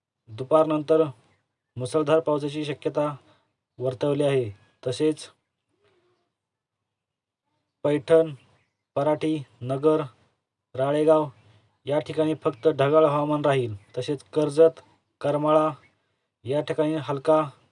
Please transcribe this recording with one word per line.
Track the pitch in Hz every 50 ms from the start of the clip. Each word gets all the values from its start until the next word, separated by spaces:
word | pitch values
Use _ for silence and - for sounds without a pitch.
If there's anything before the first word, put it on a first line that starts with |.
| _ _ _ _ _ -
दुपारनंतर | 110 113 131 135 156 156 156 156 156 151 147 143 160 160 160 139 - _ _ _ _ _ _ _ _ _ _ _ -
मुसळधार | 120 127 127 - 156 151 147 160 160
पावसाची | 160 156 151 143 147 147 143 156 151
शक्यता | 147 139 - - 151 139 - 147 147 143 - _ _ _ _ _ _ _ _ _ _ _ -
वर्तवली | 123 127 131 - 147 147 143 143
आहे. | 147 139 139 131 120 104 101 _ _ _ _ _ -
तसेच | 127 120 - 151 156 151 - - - _ _ _ _ _ _ _ _ _ _ _ _ _ _ _ _ _ _ _ _ _ _ _ _ _ _ _ _ _ _ _ _ _ _ _ _ _ _ _ _ _ _ _ _ _ _ _ _ _ _
पैठण, | - 147 147 147 - - 165 160 165 156 139 - _ _ _ _ _ _ _ _ _ _ -
पराठी, | 143 143 151 151 143 170 156 156 151 135 _ _ -
नगर, | 120 127 135 135 143 156 156 156 147 135 _ _ _ _ _ _ _ _ _ _ _ _ -
राळेगाव | 123 131 139 147 151 156 156 156 156 151 139 - _ _ _ _ _ _ _ _ _ -
या | 127 143 151
ठिकाणी | 143 - 151 151 156 156 156
फक्त | - - 165 143 - - 160
ढगाळ | 151 135 135 143 151 156 156
हवामान | 147 143 147 147 151 151 147 147
राहील. | 147 139 135 120 110 104 - _ _ - 127
तसेच | 127 - 147 135 -
कर्जत, | _ - 151 151 151 143 156 165 160 - - - _ _ _ _ _ _ -
करमाळा | - 143 147 147 147 151 151 156 156 156 147 - _ _ _ _ _ _ _ _ _ _ _ _ -
या | 117 139 151
ठिकाणी | 147 - 156 - 151 151 156
हलका | 156 127 135 143 139 - 156 156 156 156 139 - _ _ _